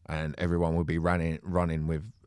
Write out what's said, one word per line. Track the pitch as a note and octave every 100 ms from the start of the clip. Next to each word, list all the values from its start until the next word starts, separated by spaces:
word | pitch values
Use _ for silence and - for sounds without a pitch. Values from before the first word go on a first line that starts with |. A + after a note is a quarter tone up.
| -
and | D#2 D#2 -
everyone | F2 E2+ E2+ E2
would | D#2
be | E2
running, | E2+ F2 E2 D#2+
running | - F2+ E2+ D#2+ D#2
with, | D#2+ G#2 -